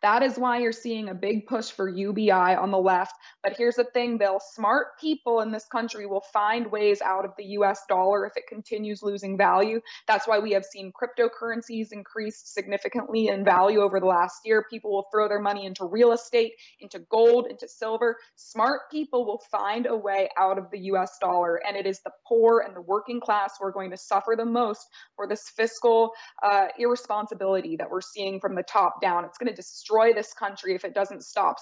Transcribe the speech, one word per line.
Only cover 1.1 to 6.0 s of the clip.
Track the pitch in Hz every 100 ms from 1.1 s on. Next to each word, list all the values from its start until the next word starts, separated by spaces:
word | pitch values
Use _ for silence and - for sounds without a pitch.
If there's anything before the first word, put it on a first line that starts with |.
big | 185 196 214 -
push | 233 220
for | - 190
U | 180 196
B | 208 214
I | 185 180 185
on | 190
the | 190
left. | 190 180 190 - - _
But | 196 208
here's | 240 240
the |
thing, | 233 247 240 226
Bill, | 202 190
smart | - - 214 269 - -
people | 311 311 240 226
in | 220
this | 220 -
country | 247 233 214